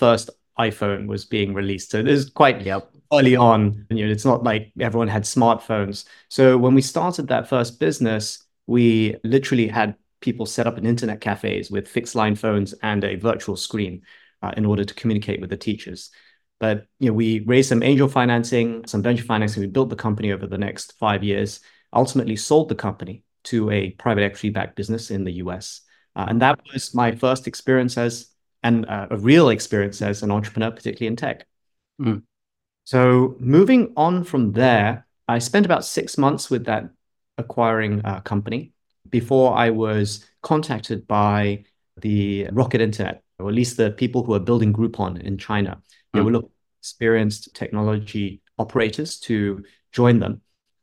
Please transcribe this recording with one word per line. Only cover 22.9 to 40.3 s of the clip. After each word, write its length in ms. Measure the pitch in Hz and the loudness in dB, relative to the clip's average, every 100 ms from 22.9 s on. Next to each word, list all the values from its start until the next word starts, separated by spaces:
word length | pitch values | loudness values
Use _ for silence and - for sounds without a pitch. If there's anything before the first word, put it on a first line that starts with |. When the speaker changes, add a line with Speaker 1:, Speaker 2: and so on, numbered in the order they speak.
| - 87 101 _ _ - | -8 -10 -16 _ _ -4
Speaker 1:
to 260 | 117 107 | -2 0
a 180 | 104 98 | 0 -2
private 320 | - 123 104 | -4 -2 2
equity-backed 520 | 101 101 107 101 95 - | 0 -2 -4 -4 -6 -8
business 340 | 98 113 - | -6 -6 -6
in 140 | 101 | -6
the 80 | 92 90 | -6 -6
U 80 | 90 | -8
S. 300 | 92 - - _ _ _ - | -10 -12 -18 _ _ _ -8
Uh, 100 | 95 | -2
and 100 | 117 | 2
that 160 | 127 147 - | 4 2 -4
was 220 | 135 - | -10 -6
my 200 | 123 120 113 | 0 0 2
first 320 | 127 131 - | 0 0 -4
experience 500 | - - 131 127 123 | -6 0 0 0 -2
as 300 | 120 120 - _ _ _ | -2 -4 -12 _ _ _
an, 240 | 117 117 107 | 0 2 0
uh, 220 | 104 98 | -8 -6
a 80 | 107 | -2
real 320 | 110 160 143 | 6 6 6
experience 540 | 107 - 104 101 - | 4 0 -2 -2 -4
as 180 | 104 101 | -4 -4
an 80 | 107 | -2
entrepreneur, 400 | 104 104 - 113 | -2 -2 -4 -6
particularly 380 | 113 117 - 113 | -6 -10 -6 -6
in 80 | 117 | -4
tech. 320 | 139 - _ _ _ _ _ - | -6 -8 _ _ _ _ _ -6
Speaker 2:
Mm. 220 | 120 104 - _ _ _ _ _ | -2 -4 -6 _ _ _ _ _
Speaker 1:
So 540 | - 127 127 127 131 127 | -2 4 6 6 2 -2
moving 540 | 123 151 196 254 208 - | 4 6 8 6 2 0
on 260 | 160 180 | 0 0
from 280 | 175 139 110 | -2 0 0
there, 560 | 107 127 113 104 110 - _ - | 2 4 4 2 -2 -10 _ -4
I 120 | 117 | -2
spent 260 | 120 202 185 | 0 0 2
about 180 | 165 | 0
six 320 | - - - - | -2 -6 -6 0
months 360 | 139 139 - | 0 0 -2
with 140 | 120 110 | -4 -2
that 260 | 107 104 _ _ _ _ - | -4 -6 _ _ _ _ -12
acquiring, 640 | 127 - 113 113 107 104 104 | -8 0 2 2 0 -2 -4
uh, 140 | 95 | -6
company 540 | - 104 107 117 - _ _ _ - | -4 -4 -4 -6 -10 _ _ _ -4
before 480 | 123 117 135 127 110 | -4 2 4 4 4
I 140 | 117 | 2
was 520 | 110 110 107 104 - - | 2 0 0 -2 -4 -16